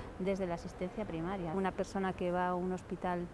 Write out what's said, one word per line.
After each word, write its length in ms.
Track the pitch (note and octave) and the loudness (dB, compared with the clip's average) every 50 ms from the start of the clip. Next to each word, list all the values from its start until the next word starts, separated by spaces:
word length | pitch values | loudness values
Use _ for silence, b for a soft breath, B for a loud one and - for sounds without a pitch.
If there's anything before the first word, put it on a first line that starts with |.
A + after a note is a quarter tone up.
| B B - - | B B -6 -2
desde 300 | F#3+ F#3 G3 F#3+ F#3+ F3+ | 0 2 2 2 2 0
la 60 | E3+ | 0
asistencia 500 | E3+ - F3+ - - F#3 F#3 - - G#3+ | -2 -4 -6 -4 -4 -4 -4 -2 -4 -4
primaria. 480 | G#3 E3 D#3+ E3 F3+ G3+ G3+ E3+ E3 D#3 | -2 -2 -2 -2 -2 -2 -2 -2 0 2
Una 180 | F#3+ F#3+ F#3 | 2 2 2
persona 440 | F3+ - F#3+ - - G3 F#3+ F#3+ F3+ | 2 2 -2 0 0 0 0 0 0
que 180 | - F3+ F3+ F3 | 2 2 2 4
va 160 | F3+ F3+ F3+ | 4 4 4
a 60 | F3+ | 2
un 160 | F3+ F3+ F#3 F#3 | 2 2 0 0
hospital 560 | F3+ - - G3 E3+ - F3+ F3+ F3 F3 E3+ | -2 -2 -6 -4 -2 0 0 0 0 -2 -4